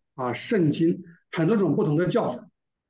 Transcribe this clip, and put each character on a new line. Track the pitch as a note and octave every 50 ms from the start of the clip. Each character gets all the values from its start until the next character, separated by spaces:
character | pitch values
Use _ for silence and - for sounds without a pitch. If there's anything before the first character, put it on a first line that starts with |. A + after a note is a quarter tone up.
| _ _ _
啊， | C#3 B2+ A#2+ A#2+
圣 | - - - A#3+ G3 E3 D3
经， | - - E3 E3+ - - - - - _ _ _ -
很 | F3 D#3+
多 | E3+ A#3
种 | G#3 A3+ D3 C#3+
不 | - G3+
同 | D3+ D3 D#3
的 | F3+
叫 | D#3+ - A3 D#3+ -
法。 | - - - - _ _ _ _ _ _ _ _